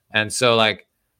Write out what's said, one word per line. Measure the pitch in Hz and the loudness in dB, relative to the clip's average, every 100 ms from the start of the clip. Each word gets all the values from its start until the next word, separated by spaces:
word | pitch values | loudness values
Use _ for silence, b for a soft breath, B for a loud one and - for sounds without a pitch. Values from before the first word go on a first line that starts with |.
| b | b
And | 110 104 | -4 -4
so, | - 123 | -2 0
like, | 113 110 98 _ _ _ | 2 0 -2 _ _ _